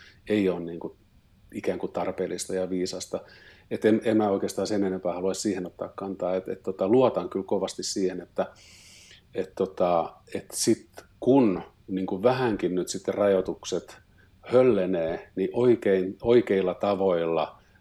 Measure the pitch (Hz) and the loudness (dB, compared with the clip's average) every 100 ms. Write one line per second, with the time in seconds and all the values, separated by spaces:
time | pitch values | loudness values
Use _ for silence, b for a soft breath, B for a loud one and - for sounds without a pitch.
0 | B B - 107 95 87 85 85 82 - | B B -2 0 2 0 -6 -10 -12 -14
1 | _ _ _ _ - - - 87 90 - | _ _ _ _ -18 -8 -6 -4 -6 -6
2 | 87 90 90 87 - 92 90 92 92 92 | -4 -4 -4 -6 -6 -4 -4 -2 -4 -6
3 | - - - B B B B 110 110 107 | -10 -10 -12 B B B B 0 4 4
4 | 113 107 104 98 98 - 98 104 98 92 | 4 2 2 0 -2 -4 -4 -2 -2 -2
5 | 90 87 95 92 107 92 90 - 90 - | -4 -2 -4 -2 -2 -2 -6 -10 -12 -10
6 | 98 92 90 92 95 95 - 95 95 123 | -10 -6 -2 -2 -4 -8 -8 -2 2 4
7 | 120 90 90 95 - 101 95 - - 107 | 4 0 -4 -6 -4 -4 -4 -6 -8 -4
8 | 92 90 85 - - - B B B B | -4 -4 -8 -6 -6 -8 B B B B
9 | B B B - - - 95 - 90 85 | B B B -8 -6 -4 -4 0 2 2
10 | 80 - _ - - - - 110 - - | 0 -8 _ -12 -10 -2 0 0 -2 -20
11 | - - 123 135 113 87 - _ - 95 | -20 -4 4 4 4 0 -6 _ -8 -6
12 | 95 95 117 131 123 98 90 90 85 92 | -4 0 2 2 0 0 -2 -2 -4 -6
13 | - 95 101 95 90 80 - 90 - - | -4 0 2 2 0 -6 -6 -8 -8 -18
14 | b b b b - 120 127 98 90 87 | b b b b 2 4 6 4 2 -2
15 | 82 85 - - 95 123 123 113 104 95 | -2 -6 -8 -4 -2 2 4 4 4 2
16 | 92 - 117 120 - 98 92 87 101 95 | 0 -2 4 4 4 2 0 0 0 2
17 | 95 85 82 80 76 - b b | 2 2 0 0 -2 -6 b b